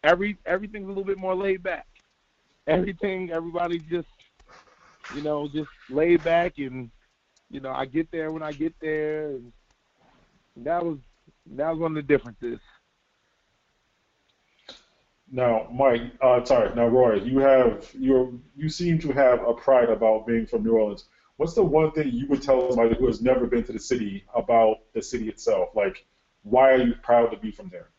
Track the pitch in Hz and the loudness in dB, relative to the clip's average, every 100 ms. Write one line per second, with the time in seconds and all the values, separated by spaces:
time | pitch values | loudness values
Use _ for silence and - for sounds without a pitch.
0 | 151 180 202 196 - 185 208 208 196 196 | 4 2 0 -8 -6 -6 -6 -14 -10 -8
1 | 196 196 185 185 196 185 180 170 - _ | -6 -6 -4 -4 -4 -4 -6 -12 -14 _
2 | _ _ _ _ _ _ - 165 185 180 | _ _ _ _ _ _ -2 -2 -2 -6
3 | 202 190 180 165 170 170 175 170 156 175 | -6 -6 -6 -8 -6 -6 -4 -6 -6 -8
4 | 160 _ _ _ _ - _ _ _ _ | -8 _ _ _ _ -20 _ _ _ _
5 | - 143 151 147 147 147 147 _ - 135 | -16 -10 -6 -6 -6 -8 -10 _ -8 -2
6 | 170 170 160 165 175 160 135 127 117 _ | 2 2 2 0 -2 -6 -10 -10 -14 _
7 | _ _ _ _ _ 139 135 131 131 143 | _ _ _ _ _ -14 -10 -8 -6 -6
8 | 160 165 156 160 151 143 160 165 156 156 | -6 -6 -8 -8 -10 -6 -8 _ -6 -4
9 | 151 156 151 131 120 _ _ _ _ _ | -4 -6 -8 -10 -14 _ _ _ _ _
10 | _ _ _ _ _ - 131 175 170 147 | _ _ _ _ _ -14 -6 -4 -4 -8
11 | _ _ _ _ _ 127 156 160 165 156 | _ _ _ _ _ -8 -6 -4 -4 -6
12 | 143 139 123 107 117 117 _ _ _ _ | 0 0 0 -12 -10 -10 _ _ _ _
13 | _ _ _ _ _ _ _ _ _ _ | _ _ _ _ _ _ _ _ _ _
14 | _ _ _ _ _ _ - - _ _ | _ _ _ _ _ _ -20 -20 _ _
15 | _ _ _ 127 123 110 - 120 135 117 | _ _ _ -2 0 0 -2 2 2 2
16 | 120 - 131 123 123 127 107 120 117 123 | -4 0 4 4 4 2 2 2 2 6
17 | 123 104 107 131 135 131 120 107 - 135 | 4 4 0 2 6 6 4 0 -14 -6
18 | 131 131 127 123 - 139 156 156 175 160 | 2 2 2 -6 -20 -8 -8 -4 -2 0
19 | 151 135 131 120 117 120 - 131 117 104 | 0 2 4 4 0 -2 4 4 4 4
20 | 113 110 117 117 110 117 110 113 107 101 | 2 2 0 -4 -2 -4 2 2 0 -4
21 | - _ _ _ 165 196 180 151 156 156 | -16 _ _ _ -2 2 2 4 2 0
22 | 143 120 139 139 139 127 127 120 117 113 | -4 -4 -2 -2 2 2 2 2 2 2
23 | 127 107 120 127 120 120 113 110 - 127 | 0 0 0 0 0 -2 -4 -10 -4 -4
24 | 104 98 _ 117 - - 110 110 _ 113 | -4 -10 _ -6 0 4 4 0 _ -10
25 | - 123 110 - - 101 87 107 98 - | -8 -8 -8 -6 -2 0 0 -2 -2 -4
26 | _ _ _ _ 104 123 135 131 123 117 | _ _ _ _ 0 4 6 6 2 -2
27 | - 120 117 107 107 - 95 87 85 | 2 4 4 -2 -10 -12 -16 -18 -20